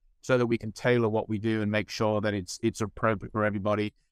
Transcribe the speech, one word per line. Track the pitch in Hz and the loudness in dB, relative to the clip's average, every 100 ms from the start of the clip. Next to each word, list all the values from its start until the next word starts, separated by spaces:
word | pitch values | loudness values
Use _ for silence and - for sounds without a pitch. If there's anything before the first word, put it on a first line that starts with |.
| _ _ | _ _
so | - 127 | 0 2
that | 120 | 2
we | 117 | 0
can | 110 | -4
tailor | - 123 123 110 | -2 2 4 2
what | 110 - | 0 -2
we | 107 | -2
do | 113 110 | 0 0
and | 104 | 0
make | 107 104 | 0 -2
sure | - 110 107 | -2 0 2
that | 104 | 0
it's, | 101 90 - | -2 -4 -2
it's | 113 - | -2 -2
appropriate | 107 - 110 101 90 | -6 -2 0 0 -2
for | 110 107 | 0 0
everybody. | 104 101 104 104 _ _ | 0 -2 0 -2 _ _